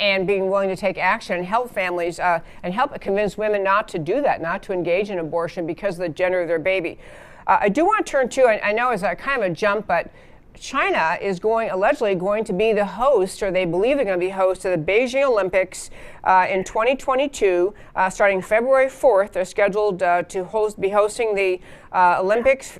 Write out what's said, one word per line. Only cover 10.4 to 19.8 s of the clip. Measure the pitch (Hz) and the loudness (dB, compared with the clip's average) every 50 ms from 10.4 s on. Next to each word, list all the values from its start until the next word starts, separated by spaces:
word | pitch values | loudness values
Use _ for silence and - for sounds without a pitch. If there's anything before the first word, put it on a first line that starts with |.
| - - - - | -20 -20 -20 -18
China | - - - 185 - - 339 202 165 160 170 - | -14 -6 -2 -2 0 0 0 0 0 0 0 -2
is | - 196 190 175 | -2 -4 -4 -2
going, | - 214 226 226 226 185 | -2 0 0 0 0 -2
allegedly | 165 185 196 233 294 285 240 208 196 | -2 0 2 2 2 2 0 0 0
going | 170 170 196 208 220 220 | 0 -2 -2 -2 -2 -2
to | 214 190 | -4 -2
be | 175 214 226 220 | 0 0 2 2
the | 208 202 | 2 0
host, | 190 180 202 247 277 285 208 185 190 - - 226 | -2 -2 -2 2 2 4 2 2 0 -2 -4 -6
or | 196 | -2
they | 175 185 185 | -2 -2 -2
believe | 170 160 180 202 247 294 | 0 0 0 0 0 0
they're | 277 254 | 0 0
gonna | 202 190 | -2 -2
be | 180 175 185 | -2 -2 -2
host | 196 190 190 185 185 180 - | 0 0 0 0 0 -2 -2
of | 196 180 | -2 -2
the | 165 151 175 190 | -2 0 0 2
Beijing | 220 262 247 240 269 277 | 2 2 0 0 0 0
Olympics, | 269 240 208 190 190 208 190 190 185 - - - - - - - - - - - | 2 2 0 0 0 0 0 0 -2 -4 -12 -14 -16 -16 -18 -18 -18 -18 -4 0
uh, | - 185 185 185 - | 4 4 4 4 4
in | 196 190 190 | 2 -2 -2
twenty | - - 226 220 247 277 | -2 -2 0 2 2 0
twenty-two, | 262 - - 262 254 285 277 - - 220 190 180 175 175 202 208 - - - - | 0 0 0 0 0 0 -2 0 2 2 4 4 4 2 0 0 -4 -14 -8 -2
uh, | - 185 190 | 0 0 0
starting | 190 - 208 202 196 190 | 2 2 2 4 4 2
February | 175 - 214 226 233 262 269 269 262 262 | 0 0 0 2 4 4 4 4 4 2
fourth. | 262 - - 277 214 190 202 214 - | 0 2 4 4 6 4 2 2 -2
They're | - 185 | -4 -4
scheduled, | - - - 202 202 185 214 | -2 0 0 0 2 2 2